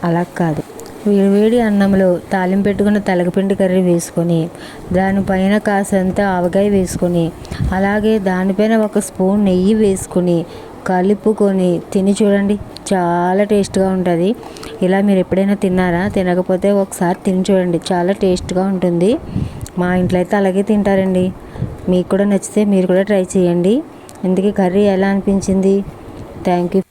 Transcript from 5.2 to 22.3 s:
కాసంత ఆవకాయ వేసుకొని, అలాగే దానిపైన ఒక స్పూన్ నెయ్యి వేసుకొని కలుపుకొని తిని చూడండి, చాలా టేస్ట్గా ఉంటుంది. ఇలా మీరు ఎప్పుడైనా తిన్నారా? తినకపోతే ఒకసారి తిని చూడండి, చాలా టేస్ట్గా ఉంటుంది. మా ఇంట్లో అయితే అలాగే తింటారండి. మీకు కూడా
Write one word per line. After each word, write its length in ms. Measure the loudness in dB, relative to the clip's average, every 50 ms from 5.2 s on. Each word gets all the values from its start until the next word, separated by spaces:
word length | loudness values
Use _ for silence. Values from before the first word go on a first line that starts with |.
| 0 0 0 0 2 2 0 0 0 0
కాసంత 520 | 0 0 0 0 0 0 0 0 0 0 0 0 0 0
ఆవకాయ 300 | 0 0 2 2 2 2 2 0
వేసుకొని, 480 | 0 -2 -2 -2 -2 0 0 0 0 -2 -4 -8 -14 -14 -8 -4 -4 -2 0 0
అలాగే 360 | 0 0 0 0 2 2 0 2 0 0
దానిపైన 460 | -2 0 0 -2 0 0 2 2 2 2 2 0
ఒక 120 | 0 -2 -4 -4
స్పూన్ 340 | -4 -2 0 2 2 2 2 2
నెయ్యి 260 | 2 2 4 2 2 4 2
వేసుకొని 540 | 2 2 -2 -4 -4 -2 0 0 2 0 0 -2 -4 -10 -18 -18 -18 -18 -12 -6 -2
కలుపుకొని 800 | 0 0 2 2 0 2 0 -2 0 2 2 0 2 2 2 2 0 0 -4 -4 -2
తిని 200 | 0 2 2 2 2
చూడండి, 360 | 2 2 2 2 2 0 -2 -2 -4 -12 -16 -16 -4 -2
చాలా 520 | 0 0 2 2 2 2 2 2 2 2 2 2
టేస్ట్గా 360 | 2 0 0 0 0 0 0 2 0
ఉంటుంది. 340 | 0 0 0 0 2 0 0 -2 -4 -8 -16 -16 -16 -16 -16 -6 -2 0
ఇలా 140 | 2 2 2 2 2
మీరు 120 | 2 2 2
ఎప్పుడైనా 320 | 0 0 0 2 0 0 0 0
తిన్నారా? 400 | 0 0 2 0 0 0 0 -2 -2 -2 -2
తినకపోతే 520 | 0 0 0 0 0 0 -2 0 2 2 2 2 0
ఒకసారి 360 | -2 -4 -2 -2 -2 -2 -2 -2 -2
తిని 140 | 0 0 2 2
చూడండి, 300 | 2 2 2 0 -2 -2 -2 -2
చాలా 240 | -2 0 0 0 0 0 0
టేస్ట్గా 420 | 0 0 0 -2 -4 -2 -2 0 0 -2
ఉంటుంది. 380 | 0 0 0 0 2 2 2 0 0 -4 -6 -6 -6 -6 -6 -8 -12 -12 -10 -4 -4
మా 80 | -2 0 0 0
ఇంట్లో 180 | 0 2 0 0
అయితే 140 | 0 0 0 0
అలాగే 200 | 2 2 0 0 0 0
తింటారండి. 540 | 0 0 2 2 2 2 2 2 0 0 0 -2 -4 -8 -16 -18 -10 -8 -8 -8 -8 -8 -2 0
మీకు 160 | 0 0 0 0 0
కూడా 140 | 0 2 2